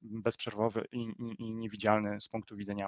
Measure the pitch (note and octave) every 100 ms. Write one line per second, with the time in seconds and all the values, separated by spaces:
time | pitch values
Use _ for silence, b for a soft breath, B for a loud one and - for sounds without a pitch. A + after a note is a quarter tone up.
0 | A2 A2 A#2 - A#2 G#2 A2+ G#2+ - B2
1 | A2+ - A#2 G#2+ A2+ A2+ A2 G2+ G#2+ G#2+
2 | G#2 G#2 - A2 - G#2 G2+ G2+